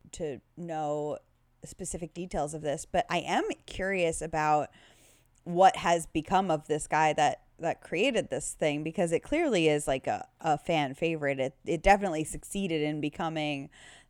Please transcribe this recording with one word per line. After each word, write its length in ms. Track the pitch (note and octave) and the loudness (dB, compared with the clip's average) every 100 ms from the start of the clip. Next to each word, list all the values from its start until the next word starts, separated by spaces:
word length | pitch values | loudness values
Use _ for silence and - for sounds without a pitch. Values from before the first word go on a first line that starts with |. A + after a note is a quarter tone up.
| - | -16
to 280 | - D#3 A#2+ _ - | -8 -8 -8 _ -14
know 640 | E3+ D#3 D3+ D3+ D3 - _ _ _ _ | -8 -4 -2 -2 -4 -8 _ _ _ _
specific 500 | - - F3+ E3+ E3+ | -18 -12 -10 -8 -8
details 400 | E3+ F#3 F3 D3 | -10 -6 -4 -4
of 80 | D#3 | -4
this, 240 | D3 C3+ - | -6 -6 -2
but 180 | F3+ - | -2 0
I 80 | E3+ | -2
am 260 | D#3 A3 G#4 - - | 0 -2 -2 -8 -10
curious 560 | - F#3+ F#3+ E3 E3 | -6 -2 0 0 0
about 460 | D#3+ D#3 D3+ D3+ - - - _ _ _ _ _ | -4 0 2 2 0 -10 -20 _ _ _ _ _
what 320 | F3 F3 F#3+ - | -2 6 6 6
has 300 | F3+ E3+ - | 2 2 0
become 440 | D#3 - F#3+ F#3+ | -4 0 0 2
of 160 | D#3 - | 0 0
this 180 | D3+ - | -2 0
guy 260 | D3+ D#3 | 2 4
that, 280 | D3+ D3 - _ - | 4 2 0 _ -6
that 220 | D#3+ - | -4 -4
created 480 | - E3+ C4+ A3 B2+ | -4 0 2 0 -2
this 220 | B2+ - | -4 -6
thing, 300 | - D#3 D3 | -2 -2 -2
because 300 | D#3+ G3 E3+ | -4 -2 0
it 80 | E3 | 0
clearly 480 | - D4+ D#4+ F#3+ D#3+ | 0 0 2 4 4
is, 180 | D3 D3 | 2 0
like, 180 | C3+ C3 | -2 -2
a, 200 | G2+ - _ | -4 -6 _
a 160 | E3 D3 | -2 0
fan 360 | - D#3 C3+ | 0 0 -2
favorite. 460 | C#3 E3 D#3+ C#3 C3+ | -2 -2 -2 -2 -2
It, 140 | C3 - - | -4 -4 -4
it 160 | E3 | 2
definitely 420 | G3 G3+ G3 D#3 | 4 4 2 -4
succeeded 580 | - D3 - G3+ F#3+ D#3+ | -4 -8 -8 -4 -2 0
in 180 | D3+ D3+ | -2 -2
becoming 720 | D3 - E3 D#3+ D3 C#3+ C#3 - - - | -4 -4 -4 -2 -4 -4 -10 -18 -20 -20